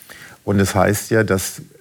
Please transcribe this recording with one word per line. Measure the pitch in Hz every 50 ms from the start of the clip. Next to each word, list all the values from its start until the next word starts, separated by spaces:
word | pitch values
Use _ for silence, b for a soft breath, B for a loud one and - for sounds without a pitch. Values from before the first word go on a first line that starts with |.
| B B B B B B B B B
Und | 101 101 98
es | 98 92 -
heißt | 98 90 95 101 - - -
ja, | 113 113 110
dass, | 90 95 95 - - - - 73 - - -